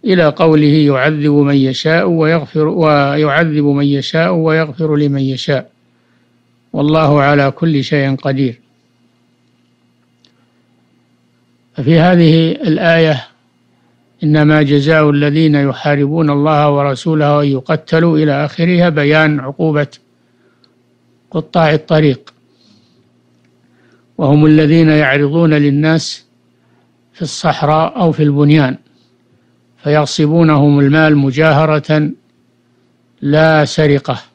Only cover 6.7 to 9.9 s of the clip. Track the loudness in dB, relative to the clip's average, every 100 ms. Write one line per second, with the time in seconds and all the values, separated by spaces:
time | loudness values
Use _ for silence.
6.7 | -6 -2 0 2 2 2 0 0 -2 -2
7.7 | -2 -2 -2 -2 -4 -6 -4 -4 -6 _
8.7 | _ _ _ _ _ _ _ _ _ _
9.7 | _ _